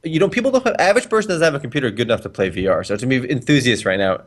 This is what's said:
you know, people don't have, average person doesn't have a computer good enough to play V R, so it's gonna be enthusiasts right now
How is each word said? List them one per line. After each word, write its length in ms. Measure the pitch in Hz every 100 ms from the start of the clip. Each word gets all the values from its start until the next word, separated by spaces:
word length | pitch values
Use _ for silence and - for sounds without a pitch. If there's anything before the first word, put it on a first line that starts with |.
you 160 | 165 160
know, 100 | 190
people 200 | 240 254
don't 140 | 254 247
have, 100 | -
average 300 | 180 214 254
person 200 | 220 214
doesn't 140 | 175
have 100 | 165
a 60 | 139
computer 320 | - 143 127
good 160 | 104 113
enough 140 | 110
to 80 | 101
play 200 | - 95
V 160 | 85 95
R, 160 | 90
so 120 | 92 101
it's 80 |
gonna 160 | 123 131
be 80 | 127
enthusiasts 540 | 135 120 147 120 107 98
right 140 | 95
now 240 | 95 92